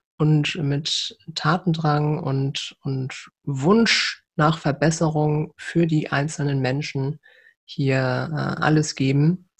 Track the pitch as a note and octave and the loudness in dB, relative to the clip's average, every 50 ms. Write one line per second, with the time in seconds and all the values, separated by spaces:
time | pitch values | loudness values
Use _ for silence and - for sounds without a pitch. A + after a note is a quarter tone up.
0 | _ _ _ - D3+ D3+ D#3 D3+ D3 - - F#3+ D3+ C#3 C#3+ C#3+ D3 - - - | _ _ _ -2 2 2 4 4 2 0 -2 -4 -2 -2 -2 -2 -2 -4 -4 -4
1 | - - - - _ - D#3+ - - D3+ E3 F3+ - F3 D#3+ D#3+ D#3+ D3+ D3 D3 | -6 -8 -10 -14 _ -16 -12 -4 0 0 0 0 0 0 -2 0 0 0 2 2
2 | D3 D3+ D3+ - - C3+ C3+ C3+ C3+ C#3 C#3+ - - - - _ - C#3+ C3+ C3 | 0 0 -2 -2 -2 -2 -2 -2 -2 -2 -4 -6 -10 -10 -14 _ -8 -6 -6 -6
3 | C3 C3+ - - - - _ _ _ - C#3+ C3 C3 E3 G#3+ A3+ A#3 - - - | -6 -8 -10 -12 -16 -20 _ _ _ -8 -6 -2 2 4 4 4 4 4 2 2
4 | - - - - _ _ _ - D3+ D3+ D#3+ - - D#3 C3+ - C#3+ D#3+ D#3+ - | 0 -2 -6 -8 _ _ _ 2 2 2 2 0 -2 -2 0 2 2 0 2 2
5 | E3 D#3 D3+ D3+ D3+ D3+ D3+ D3+ D#3 D#3 - - - - - E3+ E3+ D#3+ D#3 D#3 | 0 0 0 0 0 0 0 0 -2 -4 -8 -14 -16 -4 0 2 2 2 2 0
6 | - - - C#3 C#3+ D#3 - - C#3+ C#3+ C#3+ C3+ B2+ B2+ C3 C#3+ D3+ - - C#3 | 0 0 -2 -2 -2 -2 -4 -4 -2 -2 0 0 0 0 -2 -2 -4 -4 -4 -4
7 | C3+ C#3 D3+ - _ _ _ _ _ _ _ _ _ - - - C#3+ C3+ C3 C3 | -4 -4 -4 -8 _ _ _ _ _ _ _ _ _ -12 -6 -2 0 2 2 2
8 | C3 B2+ B2+ B2+ C3 C#3+ D#3 C#3+ C3+ C#3 - - - D3 D#3 D#3 D3+ - - - | 2 0 0 -2 -2 -4 -4 -4 -4 -4 -4 0 2 2 4 4 2 0 -2 0
9 | C3+ C3+ C3+ C#3+ D3 D#3+ F3+ F3+ - _ _ _ | 0 2 4 4 4 4 2 0 -4 _ _ _